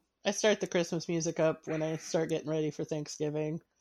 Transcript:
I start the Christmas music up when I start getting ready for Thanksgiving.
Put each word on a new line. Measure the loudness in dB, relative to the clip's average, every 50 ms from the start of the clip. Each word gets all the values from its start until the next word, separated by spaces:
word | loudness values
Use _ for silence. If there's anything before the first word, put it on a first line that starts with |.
| _ _ _ _ -4
I | -2 -2
start | 2 4 4 4 4
the | 2
Christmas | 0 2 2 2 2 0 -4 -2 0
music | 0 0 0 0 0 2
up | 4 2 2 0 -4
when | -4 -2 -2 0
I | -2 -2
start | -4 -4 -2 0 0 0 2
getting | 0 -2 -2 0
ready | 0 0 0 0
for | -2 -4 -4
Thanksgiving. | -4 -4 -4 -4 -6 -6 -4 -2 -2 -2 -2 -2 -2 -4 -6 -8 _ _ _